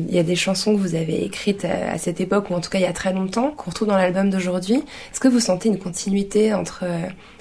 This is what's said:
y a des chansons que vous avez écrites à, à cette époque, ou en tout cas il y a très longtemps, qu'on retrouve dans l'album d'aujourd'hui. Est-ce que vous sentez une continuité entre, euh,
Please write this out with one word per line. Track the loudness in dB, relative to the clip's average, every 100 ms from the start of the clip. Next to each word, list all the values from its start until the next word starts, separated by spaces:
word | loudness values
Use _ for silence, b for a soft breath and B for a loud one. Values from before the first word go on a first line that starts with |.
| 0
y | 2
a |
des | 2 2
chansons | 0 0 2 2
que |
vous | 2 0
avez | -2 -2
écrites | -2 -2 -2 -2
à, | -2 -2 -2
à | -4
cette | -4 -2
époque, | 0 0 0
ou |
en | -4
tout | -2
cas | 0
il |
y | 0
a |
très | 0 -2
longtemps, | -2 -2 0 -2
qu'on | -4 -10
retrouve | -2 2
dans | 4
l'album | 4 2 2
d'aujourd'hui. | 2 0 -2 0 0
Est-ce | 0 -10 -14 0
que | 4
vous | 4
sentez | 4 2 2
une | 0
continuité | -2 -6 -2 0 2 2 2
entre, | 2 -4 -6
euh, | -4 -4 -4 -8 B B